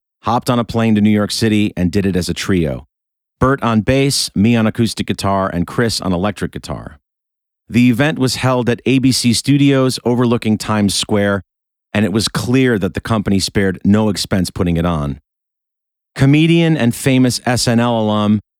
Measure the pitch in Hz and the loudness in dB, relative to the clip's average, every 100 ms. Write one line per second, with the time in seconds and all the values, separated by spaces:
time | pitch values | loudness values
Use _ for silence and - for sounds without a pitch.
0 | _ _ - 120 - 120 107 117 113 107 | _ _ -4 -2 0 0 0 0 2 2
1 | 104 104 101 - 117 107 104 - 90 101 | 4 2 0 -2 0 2 0 0 -2 0
2 | 98 90 85 85 - 95 80 64 - _ | 0 -2 -4 -6 -2 0 0 -4 -12 _
3 | _ _ _ - 131 135 117 110 101 135 | _ _ _ -4 -2 0 0 0 0 0
4 | 139 - - - 104 117 110 - 113 - | 0 -2 -4 0 2 2 0 0 -2 -2
5 | 98 101 98 98 95 87 87 - 117 - | -6 -4 -2 -2 -2 -4 -4 -2 -2 -2
6 | 90 87 101 92 90 - - 62 55 - | -4 -2 -4 -4 -8 -10 -12 -12 -12 -20
7 | _ _ _ _ _ _ - 101 123 113 | _ _ _ _ _ _ -4 2 2 2
8 | 147 151 131 - 127 127 120 117 - 135 | 0 0 -2 -2 -2 -2 -2 -2 0 2
9 | 131 120 120 110 - 139 139 135 131 120 | 2 0 0 0 0 2 4 2 0 -2
10 | 117 120 123 117 110 107 - 107 101 - | -2 0 0 0 0 -2 -2 0 0 -2
11 | - 104 101 98 - _ _ _ _ 104 | -2 0 0 -2 -6 _ _ _ _ -2
12 | 107 107 98 - 110 127 131 110 90 - | 0 0 -2 -4 0 2 2 0 -2 -6
13 | - 113 104 98 - - 98 90 - 104 | -4 -2 0 0 0 -2 -2 -2 2 2
14 | 107 95 - 98 90 - 90 82 87 80 | 2 -2 -2 -2 -2 -2 -2 0 -2 -2
15 | 71 69 _ _ _ _ _ _ _ _ | -4 -8 _ _ _ _ _ _ _ _
16 | _ - 139 147 165 170 165 156 117 - | _ 0 4 4 4 4 4 2 0 0
17 | - 131 127 - - 123 - 117 120 117 | 0 2 2 0 -2 -2 0 0 2 0
18 | 107 107 104 107 - | 0 0 2 0 -2